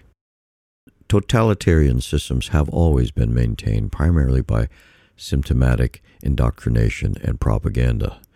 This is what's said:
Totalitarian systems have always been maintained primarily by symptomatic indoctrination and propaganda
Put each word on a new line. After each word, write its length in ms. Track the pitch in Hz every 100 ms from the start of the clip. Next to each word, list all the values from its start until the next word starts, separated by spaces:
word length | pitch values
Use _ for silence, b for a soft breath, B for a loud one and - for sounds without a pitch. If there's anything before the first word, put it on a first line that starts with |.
| _ _ _ _ _ _ _ _ _ _ -
Totalitarian 920 | 101 - 113 113 101 - 80 71 60
systems 460 | - 73 - 64 -
have 220 | 78 73
always 420 | - 85 69 58
been 220 | - 57
maintained 580 | 60 58 53 53 53 52
primarily 500 | - 78 85 65 65
by 280 | - 55 60 b b b b b
symptomatic 840 | - 69 65 62 64 60 62 - b b
indoctrination 920 | - 69 58 - 57 57 57 - 52 50
and 180 | - 58
propaganda 800 | 60 53 - 58 62 57 - - B